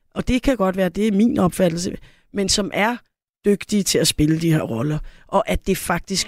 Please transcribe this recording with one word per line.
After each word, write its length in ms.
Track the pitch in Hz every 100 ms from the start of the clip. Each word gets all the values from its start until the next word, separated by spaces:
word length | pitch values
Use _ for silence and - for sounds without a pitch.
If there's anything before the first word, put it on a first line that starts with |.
| _ -
og 120 | 190
det 140 | 247
kan 160 | 277 254
godt 200 | 190 185
være, 120 | 180
det 180 | 185 220
er 40 |
min 260 | 196 233 -
opfattelse, 580 | 185 - 185 165 185 - - _ _
men 160 | 196 190
som 220 | - 190
er 240 | - 208 240 _ _ _ _ 208
dygtige 380 | 202 - 208
til 160 | 185 -
at 80 | 165
spille 340 | - 151 160
de 120 | 165
her 80 | 156
roller, 380 | 165 117 147 151 - - -
og 220 | 190 -
at 180 | 185 -
det 100 | 185
faktisk 500 | - 175 - 190